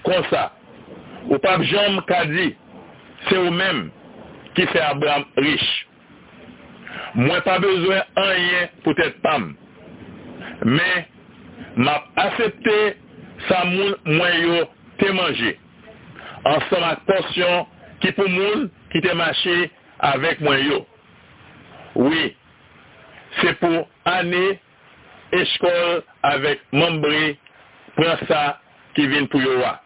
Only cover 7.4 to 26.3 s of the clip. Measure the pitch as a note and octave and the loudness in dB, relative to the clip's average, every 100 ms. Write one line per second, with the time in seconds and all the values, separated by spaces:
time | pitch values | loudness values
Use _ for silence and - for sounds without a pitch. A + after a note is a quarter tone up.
7.4 | - F#3 G3 F#3+ F3 F#3+ - - G3 F#3 | 0 2 2 2 2 0 0 -2 0 0
8.4 | F3+ F3+ F3 - - D3+ D#3+ - - D3 | 0 0 -2 -4 -2 0 -2 0 0 0
9.4 | F2 C#2 - - - - - - - - | -2 -10 -20 -20 -20 -20 -20 -18 -18 -16
10.4 | - - A2+ C#3+ - F3 E3 - - - | -16 -2 0 2 2 -2 -4 -20 -20 -20
11.4 | - - - - C3 D3 - - F#3+ - | -20 -20 -10 -2 0 0 -2 -2 -2 0
12.4 | A3+ - A3+ G#3 G#3+ G3+ - - - - | -2 0 0 2 2 -2 -20 -20 -20 -14
13.4 | - - F3+ F3+ G3+ G3 D#3+ D#3 F3 E3+ | 0 0 2 0 0 -2 0 2 2 2
14.4 | E3+ E3+ D#3+ - - - G3 F#3+ E3+ C3 | 2 2 -2 -8 -20 0 0 2 -2 0
15.4 | A2+ - - - - - - - - - | -2 -4 -16 -20 -20 -20 -20 -20 -18 -4
16.4 | - D3+ - F#3 E3+ D#3 - F#3+ - - | 0 0 0 0 0 -2 0 0 0 0
17.4 | F3+ F3 - - - - F#3 - G3 F3+ | 2 0 -2 -14 -20 -4 -4 0 0 0
18.4 | G3+ G#3+ A3+ - - E3 D#3+ E3+ E3 C#3+ | 0 -2 -4 -8 -4 -2 0 0 -2 -2
19.4 | F3+ F3 E3+ - - - D3 C3+ D#3 D#3 | -2 0 -2 -8 -20 -2 0 0 -2 -2
20.4 | D3 C3+ C#3 C#3+ - - _ - - - | 0 0 0 -2 -6 -20 _ -20 -20 -20
21.4 | - - - - - - C3 D#3+ C#4+ - | -20 -20 -20 -20 -10 0 2 2 -2 -8
22.4 | _ _ - - - - - - - - | _ _ -20 -20 -20 -20 -20 -20 -12 -2
23.4 | F3 - E3+ E3 - _ - F#3 F3 F3+ | -2 0 0 0 -4 _ -2 -2 0 0
24.4 | F#3+ G3 _ _ - - - - - F3+ | 0 -2 _ _ -20 -20 -20 -20 -2 0
25.4 | C#3+ - F3 F3 F3 E3 - - C#3 | 0 0 2 2 0 -2 -6 -2 0